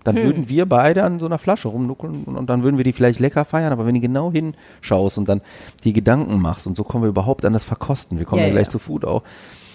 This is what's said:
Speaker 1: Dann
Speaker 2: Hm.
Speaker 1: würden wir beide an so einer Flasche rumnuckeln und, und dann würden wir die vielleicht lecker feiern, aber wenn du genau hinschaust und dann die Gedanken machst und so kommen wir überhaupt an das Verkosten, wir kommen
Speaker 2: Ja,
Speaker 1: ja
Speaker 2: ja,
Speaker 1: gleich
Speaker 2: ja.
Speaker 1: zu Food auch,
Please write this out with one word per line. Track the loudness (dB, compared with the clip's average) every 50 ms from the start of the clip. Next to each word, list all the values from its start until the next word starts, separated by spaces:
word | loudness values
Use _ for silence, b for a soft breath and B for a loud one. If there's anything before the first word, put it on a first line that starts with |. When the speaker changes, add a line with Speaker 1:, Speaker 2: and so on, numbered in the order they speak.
| -2
Speaker 1:
Dann | 0 0
Speaker 2:
Hm. | 2 2
Speaker 1:
würden | 0 0 0 -2 -2
wir | 0 0 2
beide | 4 4 4 4 4 4 2 2
an | 0 0 -2
so | -4
einer | -4 -4
Flasche | -2 -2 -2 -2 -2 -2 -6
rumnuckeln | -4 -4 -4 -4 -6 -8 -10 -10 -10 -10 -10
und, | -8 -8
und | -6 -2 0
dann | 0 2 2
würden | 2 2
wir | 2 2
die | 0
vielleicht | 2 4 4 2 4 2
lecker | 0 0 0 0 -2
feiern, | 0 -2 -2 0 0
aber | -2 0 0
wenn | 0 0
du | 2
genau | 0 0 0 -2 -2 -2
hinschaust | -2 -2 -4 -4 -8 -12 -18 -20 -20 -10 -4 0 2 2 2 0 0
und | -2 0 0
dann | 0 -2 -4 B B B B B B B 0
die | 0 2
Gedanken | 2 4 4 4 2 2 0 0 0
machst | 0 0 -2 -4 -6
und | -8 -6
so | -6 -6
kommen | -4 -2 -2 0
wir | 0
überhaupt | 0 0 0 0 0 0 0
an | 0 0
das | 0 -2
Verkosten, | -4 -8 -6 -4 -4 -4 -4 -6 -6 -6
wir | -6 -4
kommen | 0 0 2
Speaker 2:
Ja, | 2
Speaker 1:
ja | 2
Speaker 2:
ja, | 2
Speaker 1:
gleich | 2 2
Speaker 2:
ja. | 0
Speaker 1:
zu | -2 -8
Food | -8 -6 -8 -6 -4
auch, | -2 -4 -4 -6 B B B B B B B B B